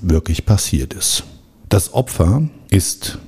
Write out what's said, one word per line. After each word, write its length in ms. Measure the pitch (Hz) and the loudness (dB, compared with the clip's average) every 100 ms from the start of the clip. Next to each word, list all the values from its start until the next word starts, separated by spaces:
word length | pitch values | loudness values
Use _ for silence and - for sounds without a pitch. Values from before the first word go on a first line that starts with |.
wirklich 440 | 92 80 - 80 - | 0 0 0 -4 2
passiert 480 | 104 - 69 64 | 0 2 -2 -2
ist. 300 | - - - - - _ _ - | -4 -4 -4 -6 -20 _ _ 0
Das 240 | - - | 0 2
Opfer 500 | - 127 - 85 127 156 - - | -2 -2 2 2 2 0 -6 0
ist 480 | 98 - - - - | 0 0 -6 -10 -12